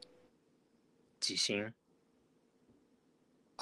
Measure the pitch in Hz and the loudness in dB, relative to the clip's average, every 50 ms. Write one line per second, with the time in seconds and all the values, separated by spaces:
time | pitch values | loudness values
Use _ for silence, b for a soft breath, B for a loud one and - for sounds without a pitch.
0 | - - - - - - - _ _ _ _ _ _ _ _ _ _ _ _ _ | -20 -20 -20 -20 -20 -20 -20 _ _ _ _ _ _ _ _ _ _ _ _ _
1 | - - - _ - - 95 92 - - 104 101 104 110 117 - _ _ _ _ | -20 -20 -8 _ -4 -2 2 2 2 2 2 2 0 -2 -6 -12 _ _ _ _
2 | _ _ _ _ _ _ _ _ _ _ _ _ - - - - - _ _ _ | _ _ _ _ _ _ _ _ _ _ _ _ -20 -20 -20 -20 -20 _ _ _
3 | _ _ _ _ _ _ _ _ _ _ _ - | _ _ _ _ _ _ _ _ _ _ _ 10